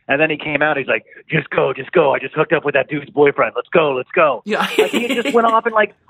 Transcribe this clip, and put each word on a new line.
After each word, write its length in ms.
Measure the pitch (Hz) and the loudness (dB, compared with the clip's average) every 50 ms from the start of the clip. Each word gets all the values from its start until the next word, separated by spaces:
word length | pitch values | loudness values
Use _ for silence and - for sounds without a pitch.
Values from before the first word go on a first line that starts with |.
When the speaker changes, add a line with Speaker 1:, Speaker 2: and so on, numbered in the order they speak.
| _ | _
Speaker 1:
And 140 | - 139 143 | -4 -2 0
then 80 | 156 156 | 0 0
he 80 | 156 | -2
came 240 | 143 - 156 147 139 | -4 -6 -4 -2 0
out, 160 | 151 156 147 | 0 0 -2
he's 80 | 139 127 | -2 -2
like, 180 | - 117 107 - _ - - - | -2 -4 -4 -4 _ -20 -20 -10
"Just 220 | - 156 156 - - | -4 -4 -4 -2 -2
go, 240 | - 170 147 139 131 | -2 0 0 0 -2
just 180 | 135 131 - | -6 -8 -2
go. 220 | - 175 156 135 127 | 2 2 2 2 2
I 60 | 127 | 0
just 160 | 131 131 - | -4 -6 -4
hooked 180 | 147 156 - 165 | -2 -2 0 0
up 100 | 147 - | -2 -2
with 120 | 143 135 | 0 0
that 120 | 135 127 | 0 0
dude's 220 | - 156 143 143 117 | -2 -4 -10 -10 -4
boyfriend. 440 | 101 139 147 143 135 - 123 110 - | 0 2 2 4 4 2 -2 -2 -2
Let's 140 | 123 - - | -6 -6 0
go, 260 | - 170 156 143 131 | 0 0 2 2 -2
let's 160 | 127 123 _ | -4 -6 _
go." 320 | - 185 160 147 135 - - | 0 2 2 2 2 -2 -4
Speaker 2:
Yeah. 220 | 208 214 - 190 - - | -4 -2 -2 -2 -2 2
Speaker 1:
Like, 140 | - 427 - | 0 0 2
he 160 | - 226 240 | 0 -2 -2
just 260 | 233 269 240 220 285 - | -2 -4 -2 -2 0 2
went 140 | 233 226 | 2 2
off 180 | 226 220 226 - | 4 2 2 0
and, 80 | 226 220 | 0 0
like, 220 | 214 208 208 - _ _ | 0 0 0 -4 _ _